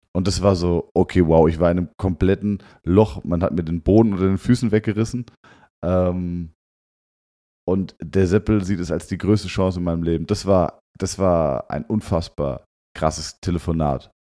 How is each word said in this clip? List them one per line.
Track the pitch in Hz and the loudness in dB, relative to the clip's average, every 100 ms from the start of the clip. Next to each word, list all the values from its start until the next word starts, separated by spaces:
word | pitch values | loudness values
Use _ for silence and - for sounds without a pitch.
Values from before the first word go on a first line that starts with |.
| _ 90 | _ -4
Und | 95 | -2
das | 90 | 2
war | 98 92 | 2 2
so, | 87 85 - | 2 0 0
okay, | 87 92 92 80 | 0 2 2 4
wow, | 80 80 | 6 4
ich | 80 | 4
war | 85 | 0
in | 87 | 0
einem | 85 - | -4 -4
kompletten | 95 82 92 98 104 101 - _ - | -4 0 0 0 -2 -6 -8 _ 2
Loch. | 95 107 85 | 4 4 0
Man | - 85 | -4 -2
hat | 85 | 0
mir | 87 | -2
den | 80 85 | -4 -4
Boden | - 104 113 | 4 4 4
unter | 95 95 | 2 0
den | 95 | 0
Füßen | - 123 117 | 0 0 2
weggerissen. | 107 107 101 113 123 120 _ _ _ _ _ | 0 -2 -4 -4 -6 -12 _ _ _ _ _
Ähm, | 90 92 90 90 90 87 82 _ _ _ _ _ _ _ _ _ _ _ - | -2 0 0 -2 -6 -8 -10 _ _ _ _ _ _ _ _ _ _ _ -2
und | 95 90 - | -2 -2 -10
der | 80 98 92 | -4 0 2
Seppel | 101 - 107 | 2 2 0
sieht | 95 95 | 0 -4
es | 85 | -4
als | 78 - | -6 -6
die | 92 | -6
größte | 92 107 92 | 0 0 0
Chance | - 92 90 | -2 -2 -2
in | 87 | -4
meinem | 82 | -2
Leben. | 82 82 80 | -2 -2 -2
Das | 104 95 | -4 2
war, | 95 82 - _ _ | 2 2 -4 _ _
das | 95 - | -8 -2
war | 95 85 78 64 - | 0 2 0 -2 -6
ein | 73 - | -8 -4
unfassbar | 110 - 85 - - 71 62 _ _ _ - | -4 -2 -4 -4 -6 -6 -6 _ _ _ -4
krasses | 78 78 76 - | -4 -4 -10 -8
Telefonat. | - 87 87 82 76 67 - _ | -4 -4 -2 -2 -2 -2 -8 _